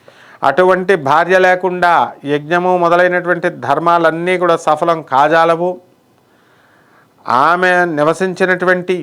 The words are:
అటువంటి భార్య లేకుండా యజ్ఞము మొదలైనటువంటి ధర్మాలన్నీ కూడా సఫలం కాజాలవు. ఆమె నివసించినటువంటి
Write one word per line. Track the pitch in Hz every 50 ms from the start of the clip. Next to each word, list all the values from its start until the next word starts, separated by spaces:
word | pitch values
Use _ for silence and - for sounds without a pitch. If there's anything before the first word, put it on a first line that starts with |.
| _ - - - - - - -
అటువంటి | - 135 139 185 185 185 185 185 185 180 196
భార్య | 175 139 135 143 160 170 170 185 185
లేకుండా | 185 185 185 180 185 185 180 180 175 175 170 147 120 117 - - -
యజ్ఞము | 139 143 147 147 151 170 175 180 180 185 180
మొదలైనటువంటి | 170 165 170 175 180 180 180 180 170 170 180 170 165 180
ధర్మాలన్నీ | 156 139 123 123 143 151 165 170 170 170 165 160 160 165 170 180 185 175
కూడా | 180 170 165
సఫలం | 160 - 160 151 151 165 170 170 160
కాజాలవు. | 143 - 135 131 143 151 165 165 165 170 165 160 175 180 180 180 - _ _ _ _ _ _ _ _ _ _ _ _ _ _ _ _ _ _ _ _ _ _ _ _ _ _ _ _ -
ఆమె | 117 123 139 160 170 180 185 185 180 180 180
నివసించినటువంటి | 175 160 147 147 156 165 - 190 190 175 - 190 180 185 180 180 180 180 180 175 - 185 175